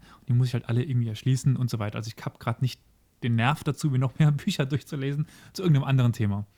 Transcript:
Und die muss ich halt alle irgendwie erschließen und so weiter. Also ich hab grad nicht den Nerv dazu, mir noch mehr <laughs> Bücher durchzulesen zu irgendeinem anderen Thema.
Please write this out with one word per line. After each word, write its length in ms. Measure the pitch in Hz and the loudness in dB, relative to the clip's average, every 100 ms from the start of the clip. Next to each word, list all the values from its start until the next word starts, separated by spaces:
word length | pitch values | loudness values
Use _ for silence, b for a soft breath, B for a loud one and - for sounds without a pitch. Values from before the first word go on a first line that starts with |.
| B B | B B
Und 80 | - | 0
die 40 | |
muss 160 | 120 127 | 2 2
ich 60 | |
halt 140 | 120 - | 0 0
alle 140 | 120 | -2
irgendwie 260 | 135 123 117 | 2 0 0
erschließen 480 | 107 127 131 139 123 | -2 0 2 2 0
und 140 | 123 | 0
so 80 | 110 | -2
weiter. 180 | 107 113 | -4 -6
Also 120 | 110 - | -10 -10
ich 80 | |
hab 140 | - - | -12 -6
grad 220 | - 113 | -6 -2
nicht 180 | 127 - _ _ _ _ | -4 -4 _ _ _ _
den 120 | 123 113 | -2 0
Nerv 260 | 120 151 | 0 0
dazu, 260 | - 135 151 | -4 -2 -2
mir 80 | 127 | 0
noch 200 | 135 - | -2 2
mehr 120 | 151 | 2
<laughs> 0 | |
Bücher 320 | 143 - - 135 | 2 -2 -4 -2
durchzulesen 600 | 143 - 147 139 143 156 B B | -4 -6 -6 -4 -4 -6 B B
zu 100 | - | -2
irgendeinem 220 | 185 139 | 2 2
anderen 280 | 143 131 120 | 4 2 2
Thema. 340 | 117 104 101 104 | 2 -2 -2 -6